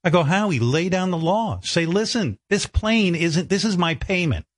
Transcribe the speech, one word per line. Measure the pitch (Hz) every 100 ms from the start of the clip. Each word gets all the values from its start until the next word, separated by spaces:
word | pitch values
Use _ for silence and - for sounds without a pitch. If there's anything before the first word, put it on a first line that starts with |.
I | 180
go, | 175
"Howie, | 147 190 214 139
lay | 117 147 185
down | 185 185
the | 175
law. | 160 208 220 92
Say, | - 175 165
'Listen, | 185 220 240 160 95 _
this | 202 -
plane | - 214 226 196
isn't, | 170 165 160 131
this | 190
is | 214 180
my | 170
payment | 160 - 185 170 87 -